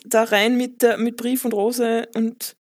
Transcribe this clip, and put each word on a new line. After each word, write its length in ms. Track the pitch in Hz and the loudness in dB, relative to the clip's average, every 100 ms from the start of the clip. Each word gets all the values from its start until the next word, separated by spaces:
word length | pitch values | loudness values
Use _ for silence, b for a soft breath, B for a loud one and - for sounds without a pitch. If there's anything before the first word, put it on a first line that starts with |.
| - | -2
da 180 | 226 | 0
rein 340 | 226 214 220 247 | 2 2 2 2
mit 240 | 254 247 | -2 2
der, 160 | 240 208 | 2 2
mit 180 | 226 233 | -2 -4
Brief 280 | 240 254 247 | -4 -2 -2
und 80 | |
Rose 540 | 214 214 247 233 226 - 226 | -2 0 0 0 -2 -2 -2
und 400 | 226 233 - - _ | -2 -4 -12 -16 _